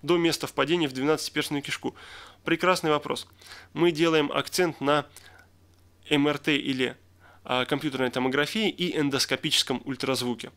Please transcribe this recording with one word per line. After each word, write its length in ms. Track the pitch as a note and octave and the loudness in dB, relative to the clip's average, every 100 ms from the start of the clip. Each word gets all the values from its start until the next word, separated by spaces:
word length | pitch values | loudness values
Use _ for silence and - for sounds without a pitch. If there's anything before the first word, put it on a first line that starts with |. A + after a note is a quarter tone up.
до 120 | C#3+ F3 | 2 4
места 320 | E3 D3+ C#3 | 4 0 -4
впадения 400 | - C#3 F3 D3+ | 0 2 2 0
в 60 | |
двенадцатиперстную 680 | C3 C#3 D#3 - D3+ C#3 C#3+ | -2 0 0 0 -4 -2 -4
кишку? 340 | C#3+ - C3 - - - - - - | -6 -6 -8 -8 -20 -20 -20 -10 -2
Прекрасный 460 | E3 F3 F#3 D#3+ | 2 2 2 2
вопрос. 360 | D3 - B2 - - - - - | 0 0 -6 -8 -20 -20 -20 -14
Мы 180 | D3 E3+ | 2 2
делаем 400 | D#3 E3 D#3+ D3 | 4 4 4 2
акцент 480 | C#3+ C#3 - F3+ C#3+ | 0 -2 0 0 0
на 260 | C#3 D3 C#3 - - - - _ _ _ _ _ - | 2 2 0 -14 -20 -20 -20 _ _ _ _ _ 0
М 180 | D3 C#3+ | 2 2
Р 100 | C#3+ | 0
Т 180 | - C#3+ | 0 0
или, 400 | - C3 B2 C3+ _ _ - - - | 0 -2 -2 -4 _ _ -20 -20 -4
а, 180 | B2+ | -2
компьютерной 480 | B2 C#3+ D3+ C3 B2+ | 0 -2 -2 -2 -2
томографии 580 | B2+ C3 C3+ D3 A3 G#3+ | 0 0 0 0 0 -2
и 260 | - F3 D#3 | -2 -4 0
эндоскопическом 880 | C#3+ C3+ - C3+ D#3+ - - B2+ - | -2 0 -2 -2 0 0 0 -4 -4
ультразвуке 680 | C3 C3+ C3 B2 A2+ - | -6 -2 -2 -2 -6 -8